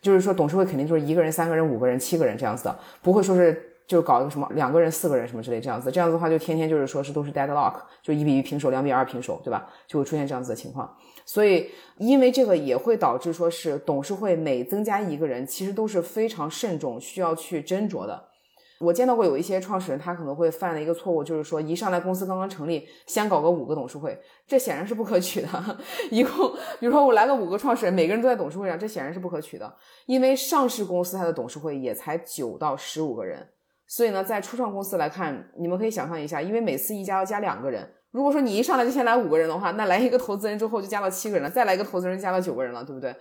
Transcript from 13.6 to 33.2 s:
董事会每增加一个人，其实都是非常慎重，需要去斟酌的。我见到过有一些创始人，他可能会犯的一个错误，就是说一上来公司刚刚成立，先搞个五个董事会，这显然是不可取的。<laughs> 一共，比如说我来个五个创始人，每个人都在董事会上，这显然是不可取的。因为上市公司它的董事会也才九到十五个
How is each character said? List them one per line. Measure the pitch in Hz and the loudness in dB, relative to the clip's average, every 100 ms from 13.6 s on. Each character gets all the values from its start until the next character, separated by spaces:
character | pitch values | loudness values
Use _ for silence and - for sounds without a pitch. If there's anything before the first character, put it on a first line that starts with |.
| 165 147 | -4 -4
董 | - 143 | -2 -2
事 | 139 | -2
会 | 190 208 170 | -4 0 0
每 | 156 127 | 2 -2
增 | 123 196 | -2 -2
加 | 214 202 | 0 -2
一 | 202 147 | -2 -2
个 | 156 | -2
人， | 123 139 | -2 -6
其 | - 190 | -6 -6
实 | |
都 | 196 220 | -2 0
是 | 185 | 0
非 | 165 - 220 | -2 -2 -2
常 | 175 151 | -2 -8
慎 | - 226 160 | -4 -4 -4
重， | 143 117 | -6 -8
需 | - - | -12 -4
要 | 175 160 | -2 -2
去 | - 170 | -4 -6
斟 | 143 185 208 | -2 -2 -2
酌 | 180 98 | -4 -8
的。 | 95 - _ _ _ _ _ | -10 -14 _ _ _ _ _
我 | 170 | 0
见 | 175 254 | 4 4
到 | 233 | 4
过 | 190 | 4
有 | 139 | 2
一 | |
些 | 175 185 | 0 -2
创 | 185 190 | -2 -4
始 | 180 | -4
人， | 143 | -6
他 | 165 | -6
可 | 175 | -6
能 | 156 147 | -6 0
会 | 165 | 0
犯 | 160 180 160 | 0 -4 -4
的 | |
一 | 151 | -2
个 | |
错 | 170 185 | -4 0
误， | 165 | -2
就 | 147 160 | 0 -4
是 | |
说 | 151 156 | -2 -4
一 | 156 175 | -2 -2
上 | 208 | -2
来 | 180 | -2
公 | 185 | -2
司 | 185 190 | -4 -2
刚 | 185 | -4
刚 | 190 | -6
成 | 190 151 | -6 -4
立， | 160 - - - | -4 -6 -20 -6
先 | - 214 | -2 2
搞 | 175 | 2
个 | 156 | 4
五 | 175 127 | 2 0
个 | |
董 | 156 123 | -4 -6
事 | 147 | -8
会， | 147 - - _ _ | -10 -10 -16 _ _
这 | 269 | 0
显 | 247 147 | 2 -4
然 | 202 | -4
是 | |
不 | 220 | -4
可 | 208 202 | 0 0
取 | 180 202 | 0 -4
的。 | - - 190 - | -4 -6 -6 -8
<laughs> | - - 392 | -10 -8 -2
一 | 220 | 2
共， | 254 - 392 - - - | 2 2 0 0 -10 -4
比 | 240 | 2
如 | |
说 | 294 | 6
我 | 285 | 6
来 | 220 226 | 6 6
个 | |
五 | 269 185 | 4 0
个 | 196 | -2
创 | - - | 0 0
始 | 202 | 2
人， | |
每 | 185 165 | 2 2
个 | |
人 | 214 | 4
都 | 247 | 2
在 | 240 | 2
董 | 151 | -2
事 | 165 | -4
会 | 196 | -4
上， | 165 | -4
这 | 214 | -6
显 | 202 | -6
然 | 135 | -8
是 | 175 | -8
不 | 180 | -8
可 | 170 | -8
取 | 151 - | -8 -12
的。 | 107 - _ - - | -14 -16 _ -20 0
因 | 262 | 4
为 | 254 269 | 4 2
上 | - 320 254 | 2 2 2
市 | 247 190 | 0 -2
公 | 180 | -2
司 | 180 190 | -2 -2
它 | |
的 | 175 | -2
董 | 160 123 | -2 -6
事 | 151 | -8
会 | 156 143 | -8 -6
也 | 127 | -6
才 | 107 - 160 | -6 -6 -6
九 | 165 - 123 76 | -6 -6 -6 -4
到 | 151 135 | -4 -4
十 | - 151 | -8 -6
五 | 156 | -4
个 | 113 | -4